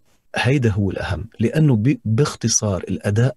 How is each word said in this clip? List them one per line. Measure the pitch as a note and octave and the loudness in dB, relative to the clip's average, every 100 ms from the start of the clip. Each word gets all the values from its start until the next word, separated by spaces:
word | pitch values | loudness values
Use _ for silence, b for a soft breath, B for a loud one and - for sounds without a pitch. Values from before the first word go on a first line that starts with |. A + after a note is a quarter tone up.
| _ _ _ - | _ _ _ -4
هيدا | A#2 C#3+ A#2 | 0 2 2
هو | G2 G2 | 0 -2
الأهم، | - - G2 G2 - | -2 -6 -6 -8 -4
لأنه | A2+ D#3+ D3+ A2+ | -2 2 2 4
ب-، | A#2+ - G#2+ | 2 0 0
باختصار | A2 D3 - A2+ - G#2+ F#2 - | 0 0 -2 -2 -2 0 -2 -4
الأداء | F#2 A2+ G#2 B2+ | -6 -2 2 2